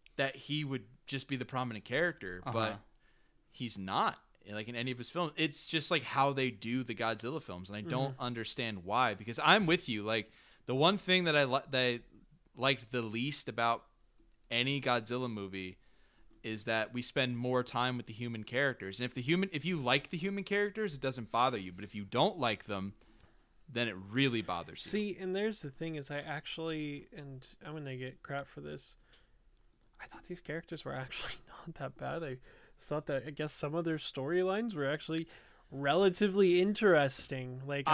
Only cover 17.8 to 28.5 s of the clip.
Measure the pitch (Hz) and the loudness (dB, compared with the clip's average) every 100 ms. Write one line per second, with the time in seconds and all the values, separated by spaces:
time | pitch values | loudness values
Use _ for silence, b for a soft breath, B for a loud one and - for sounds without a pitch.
17.8 | 127 123 117 110 120 113 104 123 143 120 | 0 0 -6 -8 -6 -6 -2 0 0 0
18.8 | 95 98 123 131 123 180 190 151 175 170 | -6 -4 -4 -2 2 2 2 -2 -2 0
19.8 | 123 143 - 170 196 196 - 202 208 220 | 2 2 2 -4 -4 -4 -2 0 0 -2
20.8 | 208 139 135 127 107 117 131 117 92 87 | -4 -2 -4 -4 -2 2 4 2 -4 -8
21.8 | 101 107 98 120 180 180 120 104 - 98 | -8 -8 -2 4 4 4 0 0 -4 -4
22.8 | 98 - b b b b b b - 117 | -4 -8 b b b b b b -6 -2
23.8 | 117 92 98 120 139 117 92 87 82 - | -2 -2 -4 2 4 2 0 -4 -6 -8
24.8 | - 214 208 180 185 190 220 202 143 - | -4 -2 -2 -4 -4 -2 -2 -4 -8 -8
25.8 | 165 156 139 143 151 151 - - 160 156 | -6 -6 -6 -8 -6 -8 -8 -6 -4 -4
26.8 | 151 143 - 202 139 135 - - 147 156 | -4 -8 -12 -14 -14 -14 -16 -14 -12 -8
27.8 | 139 127 127 - - 139 139 | -8 -8 -8 -10 -8 -6 -8